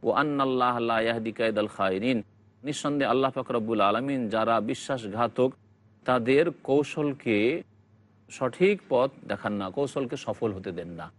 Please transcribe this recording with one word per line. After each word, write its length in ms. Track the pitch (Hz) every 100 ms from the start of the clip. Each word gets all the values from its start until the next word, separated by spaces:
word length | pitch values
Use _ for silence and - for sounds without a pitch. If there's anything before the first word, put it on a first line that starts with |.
ও 80 | 113
আন্নাল্লাহ 680 | 104 147 143 135 127 123 120
লা 220 | 117 113
ইয়াহদি 300 | 113 117 113
কায়দাল 360 | 107 113 104 104
খায়িনিন, 560 | - 98 95 117 123 101 _ _ _
নিঃসন্দেহে 480 | 131 147 147 143 131
আল্লাহ 200 | 123 135
পাক 200 | 131 127
রব্বুল 300 | 120 110 113
আলামিন 480 | 98 107 135 139 117
যারা 320 | 110 110 117
বিশ্বাসঘাতক, 880 | 107 135 - 135 110 104 117 - 127 - _ _ _ _ -
তাদের 460 | 127 113 135 170 147
কৌশলকে 1000 | - 139 139 - 147 139 - 104 110 165 - _ _ _ _ _ _
সঠিক 520 | - 127 - 185 202 -
পথ 220 | 127 131 - -
দেখান 260 | 101 107
না, 160 | 104 95
কৌশলকে 480 | 95 139 143 139 139
সফল 360 | - 104 113
হতে 180 | 98 101
দেন 160 | 87 85
না। 240 | 85 80